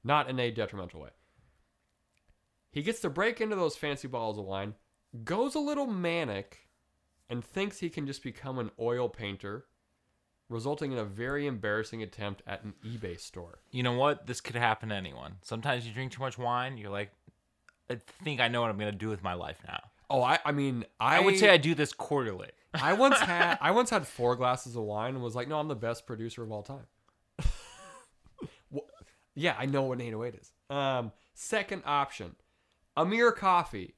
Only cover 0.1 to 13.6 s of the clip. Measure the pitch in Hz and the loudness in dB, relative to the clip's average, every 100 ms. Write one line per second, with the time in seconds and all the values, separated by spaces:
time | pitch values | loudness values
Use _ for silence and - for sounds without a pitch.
0.1 | 147 131 131 120 113 104 101 87 82 67 | 2 2 0 -2 -2 -4 -6 -10 -12 -18
1.1 | _ _ _ _ _ _ _ _ _ _ | _ _ _ _ _ _ _ _ _ _
2.1 | _ _ _ _ _ _ 147 160 226 175 | _ _ _ _ _ _ -2 -2 -2 -4
3.1 | 143 214 226 220 202 165 - 151 139 131 | 0 0 0 -2 0 0 -2 -4 -4 -6
4.1 | 127 113 107 95 98 101 107 _ _ _ | -4 -4 -4 -4 -4 -6 -10 _ _ _
5.1 | 117 113 185 269 302 294 285 269 190 175 | -14 -4 0 0 0 -2 -2 -2 0 0
6.1 | 170 143 98 - - _ _ _ _ _ | 0 -2 -4 -8 -18 _ _ _ _ _
7.1 | _ _ 120 - 190 202 196 175 - 139 | _ _ -8 -6 -4 -4 -4 -6 -6 -8
8.1 | 135 135 - 135 131 113 - 117 123 120 | -8 -10 -10 -8 -6 -6 -4 -2 0 -2
9.1 | - 104 98 101 110 - _ _ _ _ | -4 -8 -8 -8 -10 -14 _ _ _ _
10.1 | _ _ _ _ 117 127 147 147 127 104 | _ _ _ _ -6 -4 -2 -2 -4 -6
11.1 | 98 120 143 143 117 107 107 110 113 107 | -6 -4 -2 -2 -2 -2 -2 -2 -8 -10
12.1 | - 101 98 - 98 104 - 110 117 95 | -6 -8 -8 -10 -10 -10 -12 -10 -8 -8
13.1 | 85 - 90 85 90 | -10 -12 -14 -16 -20